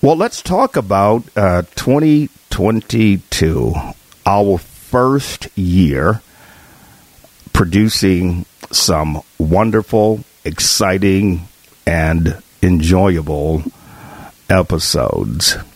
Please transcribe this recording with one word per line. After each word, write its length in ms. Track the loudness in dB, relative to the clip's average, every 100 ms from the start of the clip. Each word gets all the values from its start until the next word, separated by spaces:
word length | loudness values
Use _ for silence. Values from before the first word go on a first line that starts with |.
Well, 140 | 2 2
let's 280 | 0 -4
talk 340 | -4 -2 0 -2
about, 460 | -2 2 2 0 -2 -2
uh, 280 | 0 0 -2 -6
twenty 540 | 0 2 4 2 0 _ _
twenty-two, 1200 | -2 0 0 -2 0 2 2 -2 -2 0 0 -2 -4 -8 -14 _ -8 -2
our 340 | 0 2 0
first 880 | -4 -20 -4 0 2 0 -4 -14 -14 -6
year 640 | 0 2 2 2 0 -2 _ _ -20 -20 -20 -20 -20 -20 _ -20 _ _ -6
producing 920 | -2 0 2 2 2 0 2 0 -2 -6 _ -8
some 520 | -4 -2 0 -2 -6 -10 _
wonderful, 840 | 0 2 2 0 0 0 2 0 -6 _
exciting, 1040 | -12 -6 -4 0 0 0 2 2 0 -2 -6 _ _ _ -4
and 500 | 0 0 0 0 -4 -12 _
enjoyable 1000 | 0 2 2 4 4 0 -2 -4 -2 -2 -4 -14 -20 -20 -20 -20 -20 -20 _
episodes. 1080 | 0 0 -2 -2 -2 -2 -2 -4 -2 -2 -4 -10